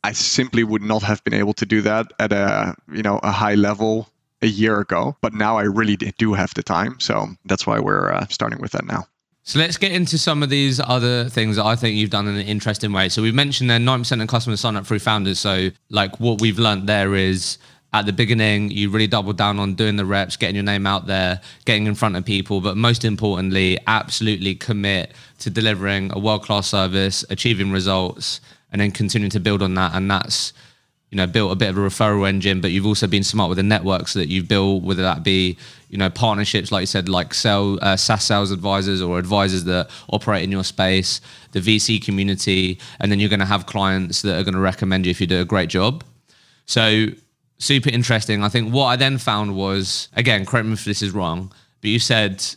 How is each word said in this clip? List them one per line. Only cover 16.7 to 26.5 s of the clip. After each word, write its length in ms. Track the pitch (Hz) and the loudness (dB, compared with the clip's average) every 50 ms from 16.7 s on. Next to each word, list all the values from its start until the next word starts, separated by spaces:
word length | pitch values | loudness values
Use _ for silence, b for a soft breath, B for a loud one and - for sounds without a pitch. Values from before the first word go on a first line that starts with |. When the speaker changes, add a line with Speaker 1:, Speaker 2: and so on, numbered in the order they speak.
| 104 95 98 101 | 2 0 0 0
Speaker 2:
there 240 | 107 104 98 98 98 | 2 2 2 2 2
is 460 | 98 95 95 92 92 87 - - - b b b b b b - | 2 2 2 0 0 -2 -6 -8 -10 b b b b b b -2
at 140 | 107 104 104 | 0 0 0
the 60 | 101 | 0
beginning, 580 | 90 120 104 123 113 110 107 104 104 104 104 | 0 2 2 4 2 4 2 2 2 0 -2
you 180 | 98 101 101 101 | -2 0 -2 0
really 160 | 95 110 110 | 2 2 2
doubled 320 | 101 104 110 98 98 104 87 | 2 2 0 0 -2 -2 0
down 220 | 107 104 104 101 | 0 0 0 0
on 160 | 101 98 95 | -2 -2 0
doing 220 | 87 110 107 104 104 | 0 0 0 0 0
the 80 | 98 | 0
reps, 300 | 92 101 98 98 90 - | 0 0 -2 -2 -2 -4
getting 200 | - - 101 101 | -4 -4 -2 -2
your 80 | 101 98 | -2 -2
name 240 | 104 101 98 98 98 | -2 -2 0 0 0
out 180 | 98 98 87 | -2 -2 -2
there, 360 | 87 98 95 92 90 90 90 B B B B B | -2 -2 0 0 0 -2 -4 B B B B B
getting 200 | - 117 107 104 | 0 0 2 2
in 80 | 107 104 | 0 0
front 220 | 104 - 110 92 | 0 0 -2 -2
of 100 | 87 87 | -2 -4
people, 340 | 110 104 98 95 - 104 98 | -2 -2 -2 -2 -2 -4 -2
but 160 | 90 101 92 | -2 -2 -2
most 300 | 104 117 120 120 117 113 | 2 2 2 2 2 2
importantly, 720 | 113 107 92 110 104 98 87 95 95 95 95 95 92 90 87 - | -2 -2 0 0 0 0 0 -2 0 2 2 2 2 2 0 0
absolutely 680 | 101 110 110 - - - - 113 107 107 90 92 98 92 | 0 0 0 0 -2 -6 -2 0 0 0 0 -2 -4 -4
commit 560 | - - - 110 104 98 101 98 92 85 - B B B B B B | -4 -4 -4 -2 -2 0 0 0 0 -2 -6 B B B B B B
to 120 | - 113 | -8 -6
delivering 600 | 92 113 110 110 107 90 95 98 98 98 95 98 | -2 0 0 0 0 0 -2 -2 -2 -2 -2 -4
a 60 | - 98 | -4 -2
world-class 500 | 101 107 107 101 - - | 0 0 0 0 0 -2